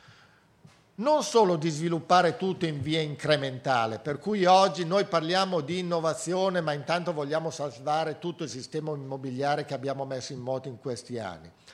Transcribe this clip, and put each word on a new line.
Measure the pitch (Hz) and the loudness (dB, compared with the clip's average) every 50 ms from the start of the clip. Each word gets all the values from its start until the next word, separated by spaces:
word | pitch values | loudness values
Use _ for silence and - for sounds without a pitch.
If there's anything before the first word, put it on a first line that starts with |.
| - - - - - _ _ _ _ _ _ _ - - - _ _ _ _ | -20 -20 -20 -20 -20 _ _ _ _ _ _ _ -20 -20 -20 _ _ _ _
non | - 226 294 302 294 | -2 2 4 4 4
solo | - - - 233 214 180 175 | 4 4 6 6 6 6 4
di | 156 151 170 | 2 0 -2
sviluppare | 147 147 165 170 170 160 - - 180 180 175 165 160 | -2 -2 -2 -2 -2 -2 2 6 6 6 6 6 2
tutto | - 190 190 180 - 175 | 0 -2 -4 -2 -2 -2
in | 160 151 139 | -4 -4 -4
via | 131 151 156 160 | -4 -2 -2 -2
incrementale, | 156 151 143 - - 143 151 139 139 135 131 123 - 139 131 117 113 113 110 107 | -2 -2 -6 -4 0 2 2 2 2 -4 -6 -4 -2 0 2 2 2 0 -2 -4
per | - 151 143 - | -6 -6 -6 -4
cui | - 196 214 202 175 | -2 -2 0 4 6
oggi | 180 185 190 196 196 - 180 170 | 8 8 8 8 6 4 -2 -2
noi | 160 185 202 185 | 2 2 2 2
parliamo | - 165 165 160 160 180 190 190 190 185 165 | 2 0 0 0 2 2 0 2 2 0 -2
di | 139 151 175 185 | -2 -2 -4 -4
innovazione, | 180 175 175 165 160 160 151 - - 165 180 185 190 190 180 180 | -2 -2 -2 0 0 0 -2 -2 -4 -2 0 0 0 0 0 0
ma | 160 156 147 | -2 -2 -4
intanto | 147 127 160 165 175 170 175 165 | -4 -2 -2 -2 0 0 -2 -4
vogliamo | 151 143 139 151 160 160 160 | -4 -4 -2 -2 -2 -2 -4
salvare | - - 143 139 - 123 135 151 151 160 160 156 143 - | -6 -6 -8 -8 -8 -6 -4 -2 0 0 0 -2 -6 -6
tutto | 170 175 160 - | -8 -8 -8 -6
il | 165 123 | -10 -10
sistema | 110 127 120 - - 156 151 156 | -10 -12 -12 -10 -8 -6 -6 -6
immobiliare | 151 139 135 135 135 135 135 135 123 127 139 143 151 151 143 | -6 -8 -8 -8 -10 -8 -8 -6 -4 -2 0 0 0 0 -2
che | - | -6
abbiamo | 143 127 127 139 135 135 139 | -8 -6 -4 -6 -4 -4 -6
messo | 135 135 127 - - 139 | -6 -6 -8 -8 -10 -10
in | 127 | -8
moto | 123 127 131 131 131 139 | -6 -4 -4 -4 -6 -8
in | 120 101 | -12 -10
questi | - 135 120 110 - - 123 117 | -8 -8 -8 -8 -8 -10 -10 -8
anni. | 107 92 85 78 80 82 - _ _ - | -8 -8 -10 -12 -16 -20 -20 _ _ -20